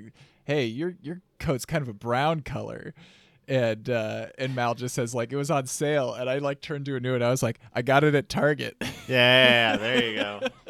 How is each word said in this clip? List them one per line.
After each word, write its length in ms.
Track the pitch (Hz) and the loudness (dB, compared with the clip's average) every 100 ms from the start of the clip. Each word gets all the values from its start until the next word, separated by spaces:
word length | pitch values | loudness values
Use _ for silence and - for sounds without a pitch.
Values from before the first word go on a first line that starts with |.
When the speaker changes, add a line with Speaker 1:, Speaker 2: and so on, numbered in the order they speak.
| 110 - - _ | -14 -20 -20 _
Speaker 1:
hey, 200 | - 147 120 | -6 -2 -2
your, 280 | 117 175 180 | -4 -8 -8
your 180 | 143 175 _ - | -12 -14 _ -10
coat's 260 | 156 127 - | -4 -4 -4
kind 160 | 156 | -6
of 60 | 127 | -6
a 40 | |
brown 460 | 101 117 123 151 165 | -8 -4 -2 0 -2
color." 540 | 131 113 107 113 - - - _ _ _ - | -6 -10 -10 -12 -14 -18 -20 _ _ _ -4
And, 420 | 131 117 110 107 | 0 0 -2 -2
uh, 360 | 120 107 113 113 - | -2 -2 -6 -10 -8
and 160 | 131 | -6
Mal 200 | 127 120 | -2 -2
just 200 | 117 123 | -2 -6
says, 200 | - 123 | -4 -4
like, 180 | 123 117 | -4 -4
"It 40 | 139 | -4
was 140 | 143 | -2
on 160 | 147 131 | -2 -2
sale." 460 | - 147 151 123 | -4 0 0 -2
And 140 | 113 127 | -4 -4
I, 60 | 139 | -2
like, 220 | 143 139 | -2 -6
turned 220 | - 143 139 | -8 -8 -6
to 100 | 131 | -4
Anu 180 | 123 | -2
and 100 | 127 | 0
I 60 | 120 | 2
was 120 | 135 | 0
like, 160 | 120 - - | 0 -4 -8
"I 60 | - | -6
got 220 | 123 135 | 2 4
it 100 | 151 | 6
at 140 | 143 - | 2 0
Target." 480 | - 143 143 117 - | 0 0 0 -4 -8
<laughs> 280 | - - - | -10 -10 -2
Speaker 2:
Yeah, 680 | 127 123 127 127 120 113 104 | 4 8 8 10 8 6 2
there 260 | 113 127 | 0 0
you 120 | 117 107 | 0 -2
go. 240 | 101 202 254 - - | -4 -4 -8 -8 -14